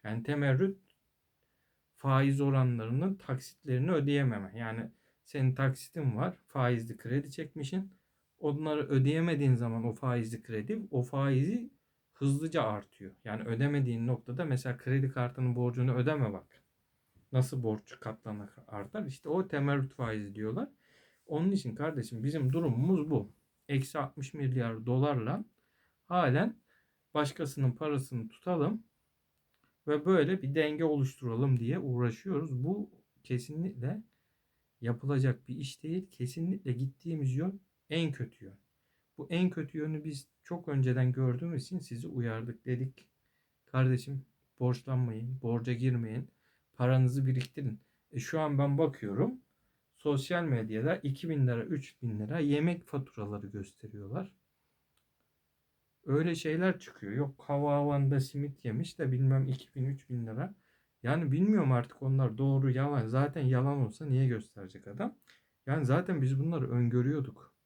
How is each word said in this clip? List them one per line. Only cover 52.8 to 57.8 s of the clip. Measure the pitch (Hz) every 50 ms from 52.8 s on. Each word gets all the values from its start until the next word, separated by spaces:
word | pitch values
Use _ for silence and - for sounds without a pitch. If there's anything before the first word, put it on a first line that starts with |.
| -
faturaları | - - 139 135 - _ - 104 101 104 101 101
gösteriyorlar. | 98 101 101 98 - _ _ - 110 107 101 101 98 117 175 196 196 _ _ _ _ _ _ _ _ _ _ _ _ _ _ _ _ _ _ _ _ _ _ _ _ _ _ _ _ _ _ _ _ _ _ _
Öyle | - 135 147 160 175 170
şeyler | 160 - 160 156 160 180 190 185 -
çıkıyor. | - - - - - 98
Yok, | 104 131 147 139 - _ -
hava | - 143 143 143 147 143
havanda | 143